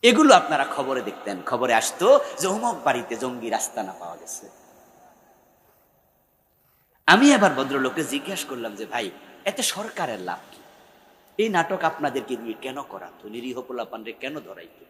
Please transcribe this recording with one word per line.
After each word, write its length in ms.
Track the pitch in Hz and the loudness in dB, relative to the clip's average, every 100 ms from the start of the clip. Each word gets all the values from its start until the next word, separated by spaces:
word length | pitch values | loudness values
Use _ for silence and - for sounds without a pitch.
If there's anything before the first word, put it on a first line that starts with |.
এগুলো 340 | 240 226 302 185 | 6 8 8 8
আপনারা 300 | - 147 135 - | 6 -2 -2 -2
খবরে 260 | 131 131 | -2 -2
দেখতেন, 400 | 107 95 - 95 - | -4 -10 -10 -8 -4
খবরে 280 | 120 123 | -2 2
আসতো 460 | 113 - - 196 277 - - | 2 2 0 6 6 4 -4
যে 100 | 180 | -2
অমুক 280 | 208 233 233 | -2 -2 -2
বাড়িতে 320 | 147 123 117 113 | -2 -2 -4 -6
জঙ্গির 380 | 127 123 113 | -6 -6 -4
আস্তানা 400 | 107 - - 95 92 | -4 -4 -8 -10 -10
পাওয়া 160 | 87 82 | -14 -16
গেছে। 340 | 80 - - _ _ _ _ _ _ _ _ _ _ _ _ _ _ _ _ _ _ _ _ _ _ _ _ _ - | -16 -16 -16 _ _ _ _ _ _ _ _ _ _ _ _ _ _ _ _ _ _ _ _ _ _ _ _ _ 6
আমি 280 | 185 285 | 8 8
এবার 200 | 269 196 | 8 4
ভদ্রলোককে 500 | 139 135 135 131 160 | 2 -2 -2 -2 -2
জিজ্ঞাসা 440 | 147 139 143 196 - | -4 -4 -6 -8 -8
করলাম 260 | 123 113 104 | -8 -10 -10
যে, 100 | 107 | -8
"ভাই, 260 | 120 101 - - - - | -6 -6 -10 -20 -8 -8
এতে 180 | 202 | -4
সরকারের 560 | 247 - 214 202 160 107 | -4 -4 -10 -8 -8 -6
লাভ 180 | 92 85 - | -8 -10 -12
কি? 100 | - - - _ _ _ _ _ - | -20 -20 -20 _ _ _ _ _ -2
এই 60 | 220 | 0
নাটক 340 | 185 160 190 | 2 0 0
আপনাদেরকে 520 | 165 - 147 131 113 123 | -2 -2 -4 -4 -6 -8
দিয়ে 180 | 117 107 | -8 -10
কেন 200 | 131 131 | -10 -10
করাতো? 480 | 135 98 87 - 104 | -12 -14 -16 -18 -16
নিরীহ 320 | 110 123 123 | -12 -10 -10
পোলাপানরে 500 | 123 127 110 113 110 | -10 -10 -10 -12 -14
কেন 280 | 113 131 151 | -12 -12 -12
ধরাইতো?" 460 | 101 92 85 _ - | -14 -20 -20 _ -20